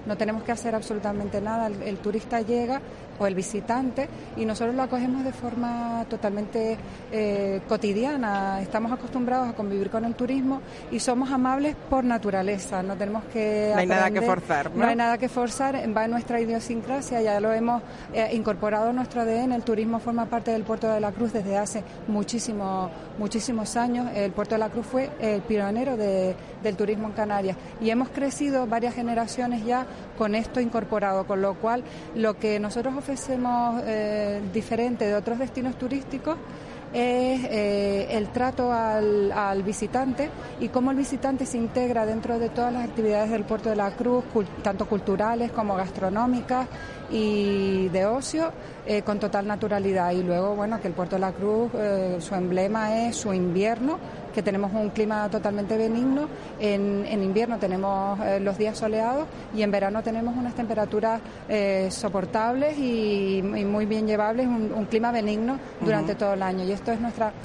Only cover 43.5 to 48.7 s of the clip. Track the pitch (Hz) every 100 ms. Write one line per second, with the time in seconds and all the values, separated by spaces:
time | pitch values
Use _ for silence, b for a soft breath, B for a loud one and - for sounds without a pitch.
43.5 | 214 226 208 202 196 240 247 240 226 190
44.5 | - 208 196 202 202 208 190 214 233 233
45.5 | 233 208 190 185 - 190 208 247 247 -
46.5 | 254 254 B B B - 220 214 208 202
47.5 | 196 196 190 185 185 196 254 269 311 330
48.5 | - B